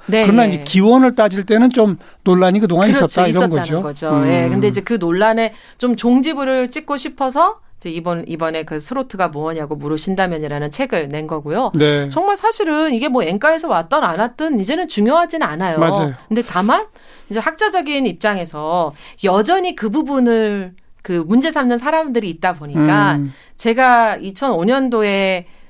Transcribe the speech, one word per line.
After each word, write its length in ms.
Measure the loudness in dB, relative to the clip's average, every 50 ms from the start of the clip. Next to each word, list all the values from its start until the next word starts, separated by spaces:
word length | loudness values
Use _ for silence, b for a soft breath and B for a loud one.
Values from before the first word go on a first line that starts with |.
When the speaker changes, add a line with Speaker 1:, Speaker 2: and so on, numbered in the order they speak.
| -4
Speaker 1:
네, 160 | 0 0 2 4
Speaker 2:
그러나 220 | 6 6 6 4
Speaker 1:
예. 40 | 4
Speaker 2:
이제 140 | 0 -2 -6
기원을 500 | 0 2 4 6 6 6 6 6 4 4
따질 300 | 2 2 2 2 -4 0
때는 240 | 2 4 4 4 4
좀 260 | 4 4 2 2 2 b b b b b 2
논란이 360 | 2 4 4 4 4 4 2
그동안 280 | 2 2 2 2 4
Speaker 1:
그렇죠, 180 | 4 4 4 2
Speaker 2:
있었다 220 | 2 2 0 2
이런 160 | 2 2 2 2
Speaker 1:
있었다는 380 | 2 0 -2 -2 -2 -4 -4
Speaker 2:
거죠. 0 |
Speaker 1:
거죠. 460 | -4 -6 -8 -6 -4 -2 0 2 2
예, 180 | 2 2 2 2
Speaker 2:
음. 60 | 0
Speaker 1:
근데 160 | 0 0 0
이제 140 | 0 0 -2
그 120 | -4 -2 -4
논란에 600 | -2 0 0 0 2 2 2 2 2 -2 -2 -4 b b b b
좀 180 | _ -2 -2 -2
종지부를 760 | 0 2 2 2 4 2 0 -2 -4 -2 -2 0 0 -2 -4
찍고 260 | -6 -12 -6 -6 -6
싶어서 600 | -6 -6 -10 -6 -4 -4 -2 0 2 0 0 0 -6 -18 -20 -20 -14
이제 100 | -12 -8
이번, 340 | -8 -6 -4 -4 -4 -4 -6
이번에 360 | -8 -6 -4 -4 -4 -4 -4 -6
그 160 | -6 -8 -10
트로트가 480 | -8 -6 -6 -6 -6 -8 -4 -4 -4 -4
무엇냐고 460 | -2 -6 -6 -6 -6 -6 -6 -8 -8
물으신다면이라는 960 | -8 -4 -4 -4 -4 -4 -4 -2 -2 -2 -2 -2 -6 -6 -6 -6 -6 -6 -8
책을 380 | -6 -6 -6 -2 -2 -4 -4 -4
낸 180 | -8 -8 -6
거고요. 440 | -6 -8 -8 -6 -4 -4 -2 -2 -2 0
Speaker 2:
네. 340 | 2 2 2 2 0 -2 -4
Speaker 1:
정말 280 | -4 -2 0 0 -2
사실은 560 | 0 0 -2 0 0 -2 -2 0 0 0 0 -2
이게 140 | -2 -2
뭐 160 | 0 0 0 0
엔카에서 440 | 0 -2 0 2 2 2 0 0
왔던 360 | -2 -2 -2 0 0 0 0 0
안 160 | 0 0 -2
왔든 400 | -4 -4 -4 -6 -4 -2 -2 -2
이제는 280 | -2 -2 -2 -4 -4
중요하진 560 | -4 -2 0 2 2 4 2 2 0 -2 -4 -4
않아요. 340 | -4 -4 -4 -4 -2 0 2
Speaker 2:
맞아요. 340 | 2 2 2 0 -2 -4 -6 -10 -6
Speaker 1:
근데 140 | _ -4 -4
다만 440 | -4 -2 -2 -2 2 2 0 0 -2 -6 b b b b b b b -8
이제 100 | -8 -4
학자적인 680 | -4 -4 -2 -2 -2 0 0 -2 -2 -2 -2 -2 -2
입장에서 880 | -2 -4 -2 -2 -2 -2 -2 -6 -8 -8 -8 -4 -2 0 0 -2 -2 -4 b b b b b 0
여전히 520 | 2 2 2 2 2 0 0 0 -4 -6
그 140 | -6 -6 -4
부분을 840 | -2 -2 -2 -2 0 0 2 2 2 2 0 0 -2 -6 -8 -10 -14 -20 -20 -20 -20 -18 -8
그 180 | -4 -4 -4 0
문제 240 | 2 2 2 2 2
삼는 260 | -2 0 0 0 0
사람들이 500 | 0 0 0 0 0 -2 -2 -4 -4 -4 -4
있다 220 | -8 -2 -2 -2 -2
보니까 640 | -4 -10 -4 0 2 2 4 4 4 2 2 0
Speaker 2:
음. 140 | 0 -4 -6 -8 B B B B
Speaker 1:
제가 600 | -4 -2 -2 2 4 4 6 6 6 4 2 0
이천오 480 | -4 -8 -12 -8 -4 -2 -2 0 0 2
년도에 800 | 2 2 2 0 0 0 0 0 0 0 0 0 0 -2 -4 -6 b b b b